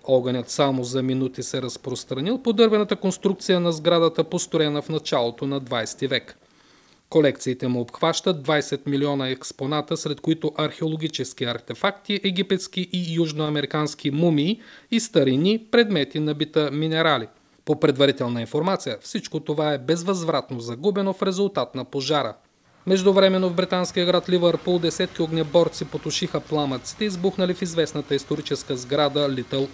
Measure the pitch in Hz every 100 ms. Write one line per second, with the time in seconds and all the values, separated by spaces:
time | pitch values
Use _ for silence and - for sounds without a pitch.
0 | - 131 123 127 117 - 139 131 123 131
1 | 131 131 131 131 123 135 - - 135 123
2 | - 131 165 254 240 220 226 214 208 196
3 | 190 - 196 190 - 180 175 156 160 170
4 | 165 165 156 180 - 160 151 147 143 156
5 | - 143 120 120 139 139 127 123 110 -
6 | 135 127 - - _ _ _ _ _ _
7 | - 165 143 - 131 123 127 123 117 -
8 | 165 160 202 165 131 156 190 143 143 139
9 | 143 143 131 127 - - 135 151 147 165
10 | 151 143 - 160 156 - 151 - 160 160
11 | 156 - 127 - 120 120 - 120 202 196
12 | - 202 196 185 190 185 - - 180 180
13 | 170 165 165 151 151 151 139 156 147 -
14 | 165 143 170 147 156 226 - - - 233
15 | 226 165 135 131 180 220 - 240 214 180
16 | 135 156 151 147 151 160 147 143 160 160
17 | 165 135 110 _ _ _ - 151 156 131
18 | 139 135 123 120 113 151 175 190 - 110
19 | - 214 - 156 156 151 151 143 127 170
20 | 175 190 165 147 - 123 117 117 185 202
21 | 196 185 196 185 202 147 123 131 123 143
22 | 135 151 120 - _ _ _ _ - 190
23 | 190 190 190 185 185 170 180 180 180 190
24 | 175 180 175 180 170 165 - 180 165 -
25 | 180 - 160 160 156 170 165 - 147 151
26 | 160 - 175 151 - 151 143 - - -
27 | 214 180 190 185 185 180 180 165 151 151
28 | 143 139 - 156 147 139 - 131 123 143
29 | 147 143 143 131 117 135 139